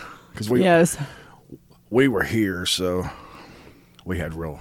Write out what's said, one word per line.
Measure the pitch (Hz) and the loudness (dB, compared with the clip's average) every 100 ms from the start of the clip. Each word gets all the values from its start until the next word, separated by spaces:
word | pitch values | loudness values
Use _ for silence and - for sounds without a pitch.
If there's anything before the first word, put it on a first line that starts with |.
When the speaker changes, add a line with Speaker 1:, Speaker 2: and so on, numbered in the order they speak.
| - - - | -18 -20 -18
Speaker 1:
'cause | - 107 | -10 0
we, | - | 2
Speaker 2:
Yes. | 185 170 175 - 143 - - - - - _ _ - | 6 6 4 0 -10 -12 -20 -20 -20 -20 _ _ -2
Speaker 1:
we | 113 135 | 2 4
were | 104 | 2
here, | - 117 104 87 90 | 0 0 0 0 -2
so | - 92 90 85 - - - - - - - _ _ | -2 0 -2 -4 -8 -18 -20 -20 -20 -20 -20 _ _
we | - 92 | -8 -6
had | 80 | -6
real, | 80 82 73 | -8 -10 -10